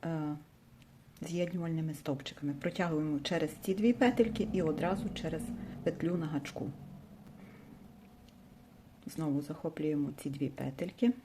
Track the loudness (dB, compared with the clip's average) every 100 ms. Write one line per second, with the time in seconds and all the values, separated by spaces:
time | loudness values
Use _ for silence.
0 | -2 -2 0 -4 -8 -20 -20 -20 -20 -20
1 | -20 -10 -4 0 0 0 0 0 0 -2
2 | -2 -2 -4 -4 -4 0 -2 0 2 2
3 | 2 0 2 0 0 -2 -2 4 6 8
4 | 6 8 4 4 0 2 2 2 2 2
5 | -2 -4 -4 -4 -4 -6 -8 -2 -2 2
6 | 2 2 2 -2 -2 -6 -6 -6 -14 -16
7 | -18 -18 -18 -18 -18 -18 -18 -18 -20 -20
8 | -20 -20 -20 -20 -20 -20 -20 -20 -20 -16
9 | -10 -2 2 2 0 -4 -4 0 0 2
10 | 0 -2 -6 -2 -4 -2 -6 -4 -6 2
11 | 2 2